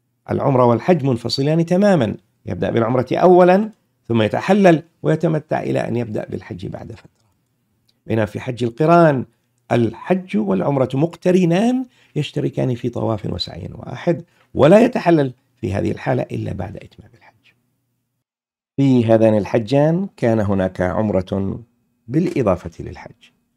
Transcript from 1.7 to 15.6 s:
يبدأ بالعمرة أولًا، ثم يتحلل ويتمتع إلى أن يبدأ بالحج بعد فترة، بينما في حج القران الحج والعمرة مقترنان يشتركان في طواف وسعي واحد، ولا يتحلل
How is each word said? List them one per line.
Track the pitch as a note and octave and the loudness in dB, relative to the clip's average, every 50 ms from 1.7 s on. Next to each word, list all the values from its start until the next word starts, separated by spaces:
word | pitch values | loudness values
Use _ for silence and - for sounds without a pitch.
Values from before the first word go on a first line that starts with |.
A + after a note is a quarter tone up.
| F3+ F#3+ G#3 G3+ F#3 D#3 A2+ G2+ F#2 - _ _ _ _ - | 0 2 2 4 2 2 2 0 -4 -6 _ _ _ _ -12
يبدأ | G#2 G2 - F#2+ F#2 | -10 -6 -4 -4 -2
بالعمرة | A2+ A#2 A2+ A2 C3 B2+ B2 - | 0 0 0 2 0 0 -2 -2
أولًا، | C#3 - E3 F#3 F#3 F3+ F3+ F3+ F3+ G3 A3 G#3+ - _ _ _ _ _ _ - | 0 2 4 6 6 6 6 6 4 2 0 -2 -8 _ _ _ _ _ _ -2
ثم | A#2 A2+ | 0 0
يتحلل | G#2+ G#2 - A2+ - - G3+ G#3 G3 F3+ E3 C#3+ - _ _ _ - | 2 0 0 -2 0 0 2 4 6 6 4 4 0 _ _ _ -4
ويتمتع | D3+ D#3 D#3 E3+ E3 D#3+ D3+ - - C#3+ C3 - | -2 -2 0 -2 -2 -2 -4 -4 -4 -6 -4 -4
إلى | C3+ C3 C3 A#2 - | -4 -4 -4 -4 -4
أن | A2+ | -4
يبدأ | A#2 A#2+ A2 G#2+ - - - | -6 -6 -6 -8 -10 -8 -8
بالحج | G#2 G2 - - A2 - F#2+ - | -10 -12 -12 -12 -14 -12 -12 -12
بعد | - - - - | -12 -12 -14 -16
فترة، | A2+ - - - _ _ _ _ _ _ _ _ _ _ _ _ _ _ _ _ _ _ _ - | -18 -20 -20 -20 _ _ _ _ _ _ _ _ _ _ _ _ _ _ _ _ _ _ _ -4
بينما | A2 A2+ G#2+ | -2 -2 -2
في | G2+ - - | -2 -4 -8
حج | - C3 A#2+ G#2 B2 | -10 -10 -6 -4 -6
القران | A#2 A#2 - D#3 D#3+ E3+ E3+ E3+ D#3 C#3+ B2 A2 - _ _ _ _ _ _ _ - | -4 -2 0 2 4 6 6 6 4 4 0 -4 -8 _ _ _ _ _ _ _ -2
الحج | A#2+ A#2+ A#2 G#2 - - - - F#3 F#3+ F#3 - - G#3 | 0 0 0 0 -4 -6 -4 -4 -4 -4 -4 -4 -4 -4
والعمرة | G#3+ G3 F#3+ F#3+ E3+ C#3+ C#3+ C3+ B2+ B2+ - | -2 -2 -2 -2 -2 0 0 0 0 0 0
مقترنان | C3+ D#3+ E3 - - - F#3 F3+ F#3 F3+ E3 E3+ F#3+ A3+ A#3+ B3+ C4 B3+ - _ _ _ _ - | -2 -2 -4 -4 -4 -2 0 2 2 2 2 2 2 0 0 0 -2 -4 -8 _ _ _ _ -8
يشتركان | D3 C#3+ - - D3 C#3 C3+ - C#3 C3+ C3 B2 | -6 -6 -6 -6 -6 -6 -4 -4 -4 -4 -4 -4
في | A#2+ - B2 | -4 -6 -6
طواف | A#2+ A#2+ A2+ A2 A2 G#2 - | -6 -4 -4 -2 -4 -4 -6
وسعي | - - - - - - - G2 - - | -6 -8 -6 -8 -10 -10 -12 -14 -14 -14
واحد، | - - - - - - F3 E3+ - - _ _ _ _ _ - | -16 -14 -14 -14 -6 -4 -4 -4 -4 -6 _ _ _ _ _ 0
ولا | - B2+ D3+ G3 G#3+ B3 | 4 6 6 8 6 6
يتحلل | B3 - - - F3 E3+ D3+ C#3 B2+ - _ _ _ _ _ | 4 2 0 0 2 2 2 2 0 -4 _ _ _ _ _